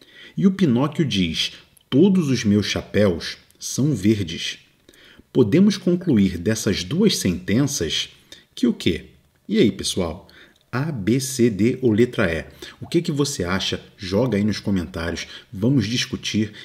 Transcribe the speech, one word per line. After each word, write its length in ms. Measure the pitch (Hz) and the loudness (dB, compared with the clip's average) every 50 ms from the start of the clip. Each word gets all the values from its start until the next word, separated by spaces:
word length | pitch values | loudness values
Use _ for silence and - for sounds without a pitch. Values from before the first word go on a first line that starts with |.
| - - - - - - - | -20 -20 -20 -20 -20 -12 -2
E 80 | 156 165 | 0 2
o 60 | 196 | 2
Pinóquio 520 | 190 196 190 143 113 123 139 147 - - 156 | 2 2 2 2 4 2 2 0 0 -2 -2
diz: 500 | 117 101 98 90 82 78 - - - - - - _ _ _ _ - | 0 0 0 0 0 -2 -4 -6 -6 -8 -12 -20 _ _ _ _ 0
'Todos 400 | 120 131 180 208 185 185 156 139 | 4 6 6 6 6 4 2 2
os 140 | 127 - - | 0 0 2
meus 240 | 104 101 104 95 | 2 2 2 2
chapéus 720 | - - 90 - - - 98 104 98 85 78 - - - - _ _ _ | 0 -4 -6 -6 -2 2 2 2 2 2 0 -4 -10 -12 -14 _ _ _
são 380 | - - - - 117 131 156 139 | -14 -12 -8 -2 0 0 0 0
verdes.' 640 | 98 90 107 110 101 90 80 82 - - - - - _ _ _ _ _ _ - _ - - - - - _ - | 2 2 2 2 2 0 -6 -8 -8 -8 -10 -10 -12 _ _ _ _ _ _ -20 _ -20 -20 -20 -20 -14 _ 2
Podemos 420 | 143 120 - 139 175 202 214 196 | 4 4 4 4 4 4 4 2
concluir 640 | - - 180 180 180 - 170 127 104 98 90 82 | 0 -2 -2 -2 0 0 2 2 4 2 2 0
dessas 460 | 87 85 107 113 - - 110 90 82 87 | -2 -4 -4 -4 -2 -2 -2 -2 -4 -4
duas 340 | 90 139 180 226 202 - | -4 -2 0 2 2 0
sentenças 920 | - - 95 85 - - - 98 123 147 135 - - 85 76 - - - - - _ _ - - - _ _ - | 0 -2 -2 -2 -2 -4 -2 0 0 0 0 -2 -4 -4 -4 -4 -6 -6 -8 -12 _ _ -20 -20 -20 _ _ -6
que 140 | - - | -2 0
o 60 | 233 - | 0 0
quê?" 340 | - - 107 80 - - - - _ _ _ _ _ _ - | 0 0 -2 -2 -2 -6 -14 -20 _ _ _ _ _ _ -2
E 80 | 202 | 2
aí, 140 | 220 151 101 | 4 4 2
pessoal? 560 | - - - - - 98 87 82 80 - - - - - - - _ _ _ _ | 2 -2 -6 -6 -4 -4 -4 -4 -6 -10 -14 -20 -20 -20 -20 -20 _ _ _ _
A, 200 | - 123 143 170 | -6 -4 -4 -4
B, 300 | 147 110 92 104 120 139 | -6 -4 0 0 0 0
C, 280 | 135 - - - 117 123 | 0 -2 0 2 2 2
D 300 | 104 92 104 123 127 - | 2 2 0 0 0 0
ou 80 | 135 117 | 0 2
letra 400 | 107 101 123 123 - - 104 85 | 4 4 2 2 2 0 0 0
E? 180 | 82 78 - - - - - - - - | -2 -4 -6 -10 -16 -20 -20 -20 -18 -16
O 60 | 113 | -6
que 140 | - - 175 | -2 -2 -2
que 80 | 170 - | 0 0
você 360 | 147 139 143 143 - - 90 | -2 -2 -2 -2 -2 -4 -2
acha? 360 | 87 95 95 - - 92 - - - - | -2 -2 -2 -2 -4 -6 -6 -8 -12 -16
Joga 420 | - 98 87 98 104 131 127 104 | -14 -6 -2 0 2 2 2 2
aí 60 | 98 104 | 0 0
nos 160 | 107 95 - | 0 -2 -2
comentários, 680 | - 113 98 90 82 76 - 82 82 82 80 - - - - - - _ - | -2 -2 -2 -2 -2 -4 -6 -6 -6 -6 -6 -6 -8 -12 -16 -20 -18 _ -6
vamos 320 | 95 101 127 143 127 98 | -2 0 2 2 2 2
discutir 680 | 107 123 117 - - - - - - - 104 107 107 - - | 0 -2 -4 -4 -4 -6 -8 -6 -4 -2 -2 -2 -2 -6 -14